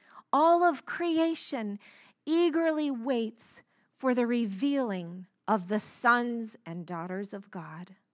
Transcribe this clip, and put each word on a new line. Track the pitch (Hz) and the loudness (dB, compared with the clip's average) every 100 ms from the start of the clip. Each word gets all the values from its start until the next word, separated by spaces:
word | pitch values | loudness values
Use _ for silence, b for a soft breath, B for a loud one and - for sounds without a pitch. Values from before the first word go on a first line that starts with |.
| B B B | B B B
all | 262 320 339 | 4 6 6
of | 349 269 - | 4 2 -4
creation | - 349 320 330 320 - 262 208 202 B B B B | -4 -2 0 0 -2 -6 -6 -6 -8 B B B B
eagerly | - 320 349 311 330 311 294 | -2 2 4 2 2 2 0
waits | 247 233 240 226 226 - - - _ _ _ | -2 -2 0 -2 -6 -16 -18 -20 _ _ _
for | 262 | 0
the | 247 240 | 2 2
revealing | 240 226 190 285 277 240 190 170 180 185 _ - | 2 0 0 0 0 0 -4 -6 -12 -16 _ 0
of | 214 180 | 0 2
the | 208 | -2
sons | - - 240 240 240 233 220 - | -4 0 4 4 2 -4 -8 -12
and | - 175 165 | -12 -10 -8
daughters | 175 175 185 202 | -8 -6 -6 -8
of | 202 196 | -12 -12
God. | 185 160 160 180 190 _ | -14 -12 -14 -18 -20 _